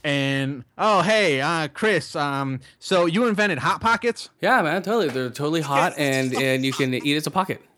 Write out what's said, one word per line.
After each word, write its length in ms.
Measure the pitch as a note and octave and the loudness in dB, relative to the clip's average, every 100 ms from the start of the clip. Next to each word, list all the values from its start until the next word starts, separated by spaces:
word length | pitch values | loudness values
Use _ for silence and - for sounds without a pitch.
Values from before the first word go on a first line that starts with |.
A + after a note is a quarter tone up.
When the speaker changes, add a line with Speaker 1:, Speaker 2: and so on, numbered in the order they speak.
Speaker 1:
and, 600 | D3+ C#3+ C#3 C3+ C3+ C#3 - - | -2 -2 0 -2 -2 -6 -12 -2
"Oh, 240 | G#3 G3 | 2 4
hey, 400 | E3+ A3 F#3+ C3+ | 4 4 4 2
uh, 260 | D3 E3 D3+ | 0 0 -2
Chris, 460 | - A3 F3+ - | -2 0 0 -2
um, 440 | D#3+ C#3+ C#3 C#3 C3 - _ | -4 -2 -2 -2 -6 -10 _
so 300 | - F#3 E3+ | 0 2 2
you 180 | F3+ | 2
invented 320 | A#3+ G3+ G#3 C#3+ | 0 2 0 0
Hot 240 | D#3+ A3+ | -2 0
Pockets?" 480 | A3+ A3+ A#3+ A3+ - _ | 0 0 0 -4 -12 _
Speaker 2:
Yeah, 220 | F3+ B3+ | 2 2
man, 220 | D#3+ F3 | 2 -2
totally. 260 | F#3 A#3 D#3+ | -2 0 0
They're 220 | B2+ B2+ | -2 -6
totally 300 | - C#3+ E3 | -4 -2 -2
hot, 320 | C#3+ C#3 F3 E3+ | 0 2 2 0
and, 340 | C#3+ C3 C3 | 0 0 0
and 280 | B2 C3+ C3 | 0 0 0
you 100 | C3 | 0
can 200 | C3 C3 | 0 -2
eat 220 | B2+ D3 | 0 0
as 100 | D3 | -2
a 60 | D3+ | 0
pocket. 280 | F#3 F#3+ A2+ _ | -2 -2 -6 _